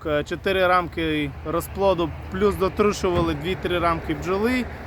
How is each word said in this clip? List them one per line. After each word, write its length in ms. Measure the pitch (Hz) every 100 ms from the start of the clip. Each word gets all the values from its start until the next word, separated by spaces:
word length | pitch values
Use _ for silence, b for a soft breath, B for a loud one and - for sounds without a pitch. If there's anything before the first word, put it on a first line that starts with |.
| 160
Е, 180 | 147
чотири 440 | 139 170 196 190 180
рамки 640 | 180 170 - 160 151 143 - 156
розплоду, 680 | 160 160 - 196 175 160 - -
плюс 240 | 185 202 170
дотрушували 760 | 185 - 208 196 196 175 165
дві-три 460 | 151 160 190 190 175
рамки 340 | 170 165 -
бджоли, 520 | 151 156 196 220 254 233 B